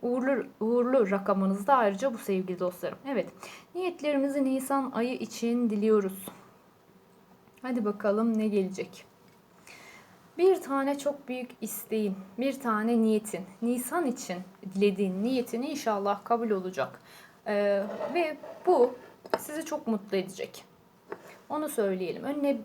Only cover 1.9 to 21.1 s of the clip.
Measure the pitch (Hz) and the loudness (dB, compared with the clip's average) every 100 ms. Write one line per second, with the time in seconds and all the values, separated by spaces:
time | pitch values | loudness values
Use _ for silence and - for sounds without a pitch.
1.9 | 196 262 226 - 190 185 180 180 180 170 | 2 -2 -2 -2 -2 -2 -2 -4 -4 -8
2.9 | - 262 240 151 - - - - 339 359 | -8 -4 -2 -4 -8 -16 -18 -12 -6 -4
3.9 | 339 294 285 277 277 262 262 262 277 262 | -2 0 0 0 2 0 0 0 0 0
4.9 | - 247 262 220 - 233 240 233 208 220 | -2 -2 -2 -6 -4 0 2 2 2 4
5.9 | 214 190 190 - - - - _ _ _ | 4 4 -4 -12 -16 -20 -20 _ _ _
6.9 | - _ _ _ - _ - 254 240 208 | -20 _ _ _ -20 _ -12 -4 -2 -2
7.9 | 208 214 208 233 220 214 202 190 208 - | 0 0 2 2 2 2 0 0 -4 -10
8.9 | - - _ - - _ _ - - - | -12 -20 _ -20 -20 _ _ -20 -20 -20
9.9 | - - - - - 370 349 - 269 269 | -20 -20 -20 -12 2 4 4 2 -2 0
10.9 | 285 285 285 - 254 247 - 220 - - | 0 -2 -4 -6 -8 -8 -8 -10 -8 -4
11.9 | 220 208 190 - - 269 262 240 214 220 | -2 0 -2 -8 -4 -2 -2 -2 0 2
12.9 | 233 220 214 214 170 185 - 233 247 - | 4 4 4 0 -6 -8 -4 -2 -2 -2
13.9 | 339 285 233 - 180 190 - 196 190 202 | 0 0 -2 -6 -8 -10 -14 -8 2 2
14.9 | 190 196 185 226 262 247 233 285 285 233 | 4 0 0 0 0 -2 -4 -4 -4 -2
15.9 | 202 202 196 - 233 226 196 180 180 127 | 0 0 -2 0 0 2 0 0 -2 -4
16.9 | - - - - - - 208 202 202 202 | -6 -20 -20 -20 -12 -2 0 2 2 0
17.9 | 214 - 320 320 294 - - 359 320 247 | -4 -2 0 0 -2 -12 -2 4 6 4
18.9 | - - - - - - 302 311 302 226 | 2 -14 -20 -4 -4 -2 -8 -6 -4 -2
19.9 | 214 - 196 185 - - - - - _ | -2 -2 -2 -2 -8 -12 -12 -20 -20 _
20.9 | _ - | _ -16